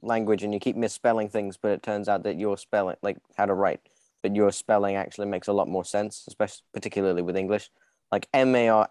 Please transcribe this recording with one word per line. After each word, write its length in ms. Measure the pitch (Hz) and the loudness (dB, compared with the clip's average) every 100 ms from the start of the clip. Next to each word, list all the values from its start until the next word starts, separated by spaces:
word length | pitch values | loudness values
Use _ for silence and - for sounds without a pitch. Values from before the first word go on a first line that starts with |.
language 400 | 104 113 110 104 | -4 -2 2 0
and 80 | 104 | 0
you 60 | 104 | -2
keep 160 | 131 113 | -2 -2
misspelling 520 | 113 - 120 113 107 | -4 0 0 2 0
things, 280 | 110 101 95 | -2 -4 -4
but 160 | 107 | -2
it 100 | 98 | -2
turns 260 | - 104 104 | -2 -4 -2
out 140 | 101 | -2
that 140 | 101 82 | -2 -4
your 180 | 104 98 | -2 -4
spelling, 400 | - 107 92 - | -2 -2 0 -2
like, 140 | 101 - _ - | -6 -6 _ -2
how 100 | 101 | 0
to 80 | |
write, 260 | 95 98 - _ _ _ _ | 2 2 0 _ _ _ _
but 140 | 104 104 | -2 2
your 160 | 101 | 2
spelling 440 | - - 104 101 98 | 2 2 2 2 0
actually 300 | - - 101 | -4 -6 -6
makes 220 | 95 - | -4 -2
a 40 | |
lot 160 | 101 87 | 0 0
more 160 | 92 | -2
sense, 400 | 90 104 104 - - | -2 -4 -4 -8 -14
especially, 340 | - 104 - _ | -4 -4 -4 _
particularly 500 | - 107 104 98 87 | -10 -6 0 0 0
with 140 | 87 92 | -2 -2
English. 340 | 95 104 - _ _ _ _ | -2 -2 -4 _ _ _ _
Like, 160 | 101 - | -4 0
M 220 | 135 131 | 2 4
A 140 | 127 117 | 4 4
R 200 | 110 - | 4 4